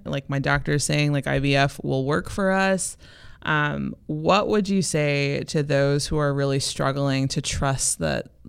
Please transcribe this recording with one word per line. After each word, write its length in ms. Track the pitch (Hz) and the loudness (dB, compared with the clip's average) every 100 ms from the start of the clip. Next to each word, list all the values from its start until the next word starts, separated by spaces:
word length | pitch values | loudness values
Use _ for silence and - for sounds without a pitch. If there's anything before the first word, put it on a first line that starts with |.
| - | -4
Like, 240 | 143 - | -6 -4
my 100 | 139 | -2
doctor 340 | 143 143 143 | 0 0 2
is 100 | 147 - | 0 2
saying, 260 | 147 147 | 2 2
like, 160 | 143 139 | 2 0
I 120 | 139 | 0
V 160 | 139 139 | 2 4
F 240 | 139 - | 2 0
will 220 | 139 135 131 | -2 -2 0
work 240 | 165 180 | 0 -2
for 220 | - 190 | 0 2
us." 440 | 190 190 190 - - - - - - | 2 2 0 -2 -8 -18 -20 -20 -8
Um, 520 | - 151 147 143 - - - | -2 0 0 -2 -6 -8 -8
what 400 | 151 160 190 - | -2 2 2 2
would 180 | 214 190 | 0 2
you 140 | 196 | 0
say 600 | 170 156 147 143 139 143 - | 0 0 0 0 0 -2 -2
to 160 | 160 | -2
those 440 | 143 143 139 143 139 | 0 2 2 2 0
who 100 | 151 | 0
are 160 | 143 | 0
really 260 | 139 139 135 | 0 0 0
struggling 720 | - - 135 139 139 135 135 | -2 -2 -2 0 0 0 0
to 120 | - | -2
trust 580 | 139 - 139 131 - - | -4 -2 -2 0 -2 -2
that 280 | - - - - | -2 -2 -6 -14